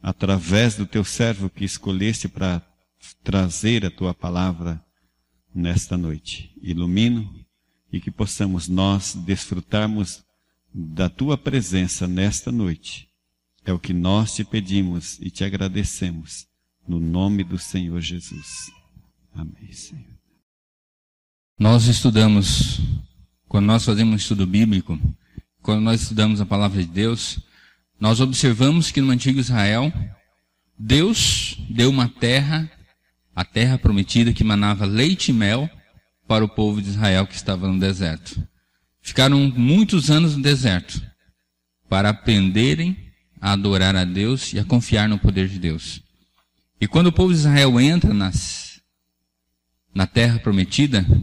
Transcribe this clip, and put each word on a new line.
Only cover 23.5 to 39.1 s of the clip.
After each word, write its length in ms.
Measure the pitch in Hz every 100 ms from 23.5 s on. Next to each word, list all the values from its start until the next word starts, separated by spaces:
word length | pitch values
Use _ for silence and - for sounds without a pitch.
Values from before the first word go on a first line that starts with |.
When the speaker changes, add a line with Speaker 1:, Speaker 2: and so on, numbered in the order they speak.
| 101 101
Speaker 2:
nós 180 | 113
fazemos 300 | 117 104 113
um 20 | 104
estudo 300 | - 104 92
bíblico, 500 | 101 113 95 - 78 - - _ - - _
quando 200 | - 107
nós 220 | 113 113
estudamos 380 | - 107 107 104
a 60 | 98
palavra 340 | 101 101 98
de 80 | 82
Deus, 520 | 92 113 117 - - - _ _ _ _ -
nós 220 | 107 113
observamos 720 | 131 123 131 110 135 165 156
que 80 | 143
no 100 | 135
antigo 300 | 123 131 135
Israel, 520 | 123 117 101 113 147 - - - _ _ _ _ _ -
Deus 800 | 110 139 190 220 - - - - -
deu 220 | 113 127
uma 180 | 135 120
terra, 600 | - 120 131 143 160 156 - _ _ _ _ _
a 120 | 92 -
terra 320 | 110 123 127
prometida 560 | - 101 95 117 117
que 100 | -
manava 400 | 110 101 104 101
leite 460 | 98 110 156 185 -
e 20 |
mel 380 | 117 101 120 156 - _ _ _ _ -
para 160 | 110
o 40 | 104
povo 340 | - 107 104
de 80 | 98
Israel 360 | 101 104 92 98
que 80 |
estava 320 | - - 92 95
no 140 | 92
deserto. 640 | 95 92 85 80 - - - _ _ _ _ _
Ficaram 380 | -